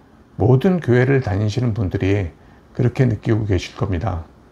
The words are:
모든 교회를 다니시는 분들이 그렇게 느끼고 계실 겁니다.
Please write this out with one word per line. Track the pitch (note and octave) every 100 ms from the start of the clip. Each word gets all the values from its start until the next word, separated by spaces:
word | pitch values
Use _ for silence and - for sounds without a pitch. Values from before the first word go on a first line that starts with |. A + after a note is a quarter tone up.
| _ - - -
모든 | G#2 C3 G3 F3+
교회를 | B2 B2 B2 C#3
다니시는 | B2+ G2 G#2+ A2 B2
분들이 | A2 G2 F#2+ F#2+ G2+ F2 - - - -
그렇게 | - A#2+ - B2+
느끼고 | G#2 - A2 G#2
계실 | F#2 - -
겁니다. | - F2 F#2 F2 D#2+ - -